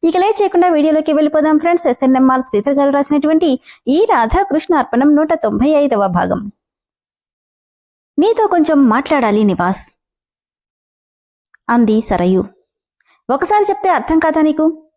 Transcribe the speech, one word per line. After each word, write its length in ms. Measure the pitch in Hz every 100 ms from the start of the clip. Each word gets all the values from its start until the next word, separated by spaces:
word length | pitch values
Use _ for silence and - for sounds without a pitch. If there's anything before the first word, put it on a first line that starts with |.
ఇక 140 | 330 359
లేట్ 240 | 392 427
చేయకుండా 260 | 392 349 359
వీడియోలోకి 440 | 311 302 311 311
వెళ్ళిపోదాం 440 | 302 302 311 302 302
ఫ్రెండ్స్. 300 | 330 349 330
ఎస్ఎన్ఎంఆర్ 540 | 247 269 262 262 262
శ్రీధర్ 320 | 262 202 240
గారు 160 | 277 277
రాసినటువంటి 720 | 277 277 294 302 320 339 254 - - -
ఈ 180 | 294 440
రాధాకృష్ణ 640 | 339 226 339 392 311 - 311
అర్పణం 400 | 247 233 285 294
నూట 180 | 311
తొంభై 360 | 320 220 208 262
ఐదవ 380 | 302 285 226 196
భాగం. 440 | 175 180 180 202 - _ _ _ _ _ _ _ _ _ _ _ _ _ _ _ -
"నీతో 280 | 370 453 427
కొంచెం 420 | 359 311 302 262
మాట్లాడాలి 540 | 220 277 294 233 208
నివాస్," 400 | 214 185 175 196 - _ _ _ _ _ _ _ _ _ _ _ _ _ _ _ _ _ -
అంది 320 | 240 220 214
సరయు. 420 | 226 185 180 185 - _ _ _ _ _ _ _ -
"ఒకసారి 360 | 269 359 415 415
చెప్తే 200 | 403 392
అర్థం 300 | 311 - 320
కాదా 220 | 320 311
నీకు? 460 | 311 302 311 320 _